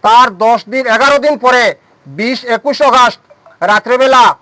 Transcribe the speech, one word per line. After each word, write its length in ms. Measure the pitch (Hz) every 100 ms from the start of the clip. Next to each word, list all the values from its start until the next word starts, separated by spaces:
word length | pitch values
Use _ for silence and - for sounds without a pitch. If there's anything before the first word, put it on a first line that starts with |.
তার 360 | 208 233 247 185
দশ 240 | 220 233 -
দিন, 180 | 247 254
এগারো 320 | 226 277 285
দিন 200 | 285 285
পরে 360 | 247 254 226 - _ _ -
বিশ 380 | 139 226 254
একুশ 380 | 247 226 269 277
আগস্ট 380 | 285 247 247 - _ _ _ _
রাত্রেবেলা 760 | 180 208 208 247 262 262 220 147